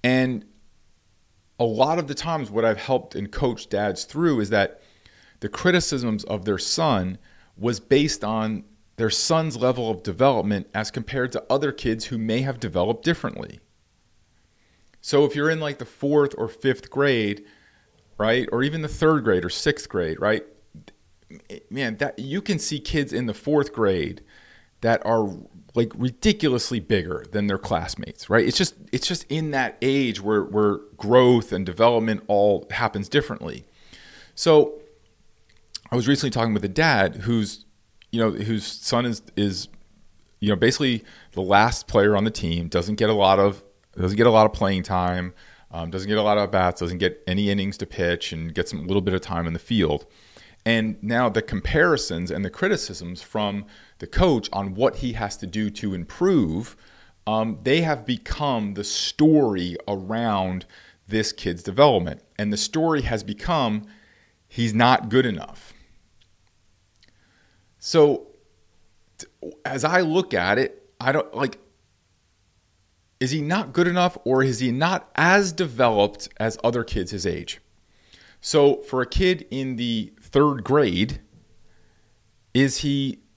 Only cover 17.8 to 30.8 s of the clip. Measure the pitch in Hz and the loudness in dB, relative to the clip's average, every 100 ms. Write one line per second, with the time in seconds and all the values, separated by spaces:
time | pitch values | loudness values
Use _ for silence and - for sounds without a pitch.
17.8 | _ _ _ - 107 123 120 117 139 160 | _ _ _ -2 0 2 0 -2 -2 -2
18.8 | 151 - 156 151 113 90 87 - 147 147 | -8 2 4 4 4 2 0 -2 -2 -2
19.8 | - 95 82 85 104 107 - - _ - | -4 -4 -2 0 0 0 -4 -20 _ -20
20.8 | - _ _ _ _ - _ 85 _ 123 | -20 _ _ _ _ -20 _ -20 _ -8
21.8 | 123 110 143 - 135 170 202 170 - 151 | -6 -4 -6 -6 -8 -6 -2 -4 -4 -6
22.8 | - 160 135 104 120 101 - 151 139 - | -4 -2 -2 -4 -4 -6 0 0 0 0
23.8 | 104 92 76 - - - - - _ _ | 0 2 -2 -8 -18 -20 -20 -20 _ _
24.8 | 113 117 107 113 104 85 - - - 120 | 0 0 2 0 0 -6 -16 -20 -6 -2
25.8 | 117 - 127 - - - 156 123 - 117 | -2 -2 -6 0 0 2 0 0 -2 -6
26.8 | 85 104 85 90 - 104 104 95 - 85 | 0 0 0 -8 -4 -4 -2 -2 -2 -4
27.8 | 82 - - - - 117 - - 180 - | -4 -10 -12 -14 0 2 4 2 -2 -4
28.8 | - 127 - 175 - 156 156 139 120 - | -8 -6 -4 -6 -6 -6 -4 -2 -4 -2
29.8 | 127 139 127 98 101 107 - 104 104 101 | 0 2 0 -2 0 0 2 2 2 2